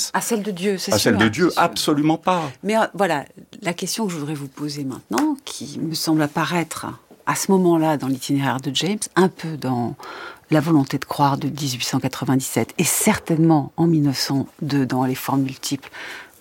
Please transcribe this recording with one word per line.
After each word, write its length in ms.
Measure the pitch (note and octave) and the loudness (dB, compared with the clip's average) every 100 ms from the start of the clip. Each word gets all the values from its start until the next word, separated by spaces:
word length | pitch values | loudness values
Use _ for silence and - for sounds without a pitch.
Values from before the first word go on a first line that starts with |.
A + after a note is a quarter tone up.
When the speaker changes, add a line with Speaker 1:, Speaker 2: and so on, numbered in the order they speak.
| - | -2
Speaker 1:
À 80 | F#3+ | -4
celle 220 | - A3+ | -2 -2
de 80 | G3 | -4
Dieu, 260 | F3 G3+ F#3+ | -4 -2 -2
c'est 140 | - | 0
Speaker 2:
à 60 | G#2 | 2
Speaker 1:
sûr, 140 | - | 2
Speaker 2:
celle 40 | G2 | 4
de 100 | A2 | 2
Speaker 1:
hein, 20 | |
Speaker 2:
Dieu, 200 | A2+ E3+ | 4 2
Speaker 1:
c'est 60 | |
sûr. 80 | - | 4
Speaker 2:
absolument 560 | E3 - - D3 D3+ D#3+ | 0 2 0 2 2 2
pas. 320 | - F3+ D3 - | 2 0 -2 -6
Speaker 1:
Mais, 120 | F#3+ A3 | -2 0
euh, 100 | G#3 | 0
voilà, 320 | F3 F#3+ D3 - - - - | 0 0 0 -4 -16 -20 -10
la 100 | G3+ | -8
question 340 | F3 F#3 - G#3 | -6 -6 -4 -4
que 60 | |
je 60 | E3+ | -4
voudrais 160 | D3 | -6
vous 140 | D3+ C#3 | -6 -8
poser 360 | - D3 D3 | -8 -8 -6
maintenant, 520 | C3+ A#2+ - A3+ D#4 C4+ | -8 -8 -4 0 0 -2
qui 340 | - - C#3 C3+ | -8 -12 -10 -6
me 160 | D#3+ | -6
semble 280 | D#3+ E3 D#3 | -4 0 2
apparaître 640 | D3 E3+ D3+ F3 D#3+ - G#2+ B2+ _ - | 2 0 -2 -2 -4 -6 -10 -12 _ -10
à 120 | - C#3+ | -6 -4
ce 160 | - | 2
moment-là 460 | F#3+ F3 E3 D#3+ C#3+ | 4 6 4 4 2
dans 100 | B2+ | -2
l'itinéraire 520 | B2+ - C#3 C3+ B2 | -4 -2 0 0 -2
de 120 | C#3 | -2
James, 240 | B2+ D#3+ G#3 - | -2 -2 -2 -2
un 140 | - F#3 | 2 2
peu 280 | - D#3+ D3+ | 0 -10 -6
dans 400 | C3 B2 A#2+ D3 - - - - - | -4 -2 -2 -6 -14 -14 -16 -14 0
La 100 | D#3 | 2
volonté 380 | D#3 D#3 C#3+ C#3 | 4 4 2 -2
de 60 | |
croire 340 | - - C#3 C3+ | -4 0 2 2
de 100 | C3+ | -4
dix-huit 360 | D3 C#3 B2 | -4 -6 -4
cent 160 | - C3+ | -4 -2
quatre-vingt-dix-sept 720 | C3 - B2+ C3 - A#2+ A2+ - | -2 -4 0 0 2 -2 -2 0
et 60 | |
certainement 880 | D#3+ - - F#3+ - D#3+ E3 D#3 C3+ - | 0 2 2 0 0 4 6 6 2 0
en 100 | E3+ | 4
mille 160 | D#3+ | 4
neuf 160 | C#3+ C3 | 4 0
cent 300 | - C#3 - - | -2 -2 -2 -6
deux 240 | D3 C#3+ B2+ | -2 0 0
dans 180 | B2+ | 0
Les 100 | C3 | -2
formes 280 | C3 - C3+ | -2 -2 0
multiples 460 | C3 C3+ - C#3 - - - - - - | 0 -4 -6 -6 -8 -16 -14 -16 -18 -6